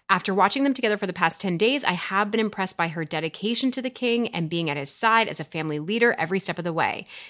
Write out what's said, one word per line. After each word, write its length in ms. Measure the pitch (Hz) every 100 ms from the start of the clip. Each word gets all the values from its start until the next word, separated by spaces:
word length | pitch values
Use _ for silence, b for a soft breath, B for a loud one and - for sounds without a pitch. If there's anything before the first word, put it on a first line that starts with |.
| -
After 240 | 196 -
watching 320 | 190 196 269 277
them 80 |
together 240 | 254 220 208
for 100 | 190
the 60 |
past 260 | 185 165 -
ten 180 | 196 170
days, 280 | 226 277 -
I 80 |
have 360 | 180 - 196 208
been 100 | 226
impressed 340 | 214 208 185 -
by 140 | 165
her 160 | 165 156
dedication 640 | 156 160 - 208 233 262
to 100 | 247
the 80 | 254
king 380 | 262 247 233 240 180
and 140 | 160
being 200 | 170 165
at 60 | 143
his 160 | 143
side 380 | - 226 226 220
as 100 | -
a 60 | 151
family 340 | 160 156 151
leader 360 | 160 226 240 -
every 200 | - 190
step 160 | 180 170
of 80 | 170
the 80 |
way. 320 | 160 107 - B B B